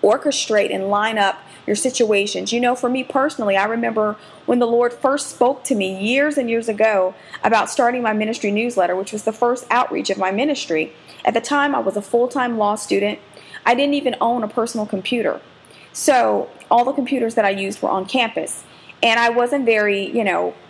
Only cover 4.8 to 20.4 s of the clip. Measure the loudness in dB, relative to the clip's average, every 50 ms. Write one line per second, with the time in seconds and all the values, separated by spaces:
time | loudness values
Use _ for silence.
4.8 | 2 0 -2 0 0 0 0 0 -4 -8 -2 2 2 2 2 0 -2 -2 -2 0
5.8 | 0 -4 -4 -4 -2 0 2 2 2 2 0 -2 -2 0 -2 -2 -2 -4 0 2
6.8 | 2 2 4 2 2 0 -2 -8 -20 -18 -10 -4 0 2 2 2 2 0 0 2
7.8 | 2 2 2 0 -2 0 0 0 -2 -2 -4 -2 -2 0 0 0 -2 0 2 0
8.8 | 2 2 0 -4 -4 -6 -8 -4 -4 -4 0 0 0 0 0 -2 -2 0 2 2
9.8 | 2 0 -2 -4 -2 -2 -2 -2 -2 -2 0 0 0 0 -2 -4 -4 -2 -2 -2
10.8 | -2 -4 -10 -20 -20 -20 -20 -4 -4 0 0 0 -2 0 0 0 2 2 0 0
11.8 | -2 -2 -4 -4 -4 0 0 2 2 2 0 -2 -2 -2 0 0 0 0 0 -2
12.8 | -2 -2 0 0 0 -2 -4 -6 -14 -20 -20 -20 -20 -20 -20 -2 0 2 2 2
13.8 | 2 0 0 0 0 -2 -2 0 0 0 0 0 -2 -4 -2 -4 -4 -2 -4 -6
14.8 | -4 -4 -4 -6 -4 -4 -2 -2 -2 -2 -4 -4 -10 -20 -20 -20 -20 -20 -20 -20
15.8 | -20 -16 -10 0 2 4 4 4 4 4 2 0 -2 -6 -12 -20 -2 2 4 4
16.8 | 4 2 0 -2 -2 -2 0 0 0 0 2 2 2 2 0 -2 -4 -6 -4 -4
17.8 | -4 -2 -2 -2 -4 -2 0 0 0 0 -2 -6 -6 -6 -10 -12 -14 -20 -20 -20
18.8 | -20 -20 -6 0 2 2 4 4 2 2 2 2 0 2 0 0 2 2 2 2
19.8 | 2 2 0 0 -4 -2 -2 -2 0 0 0 0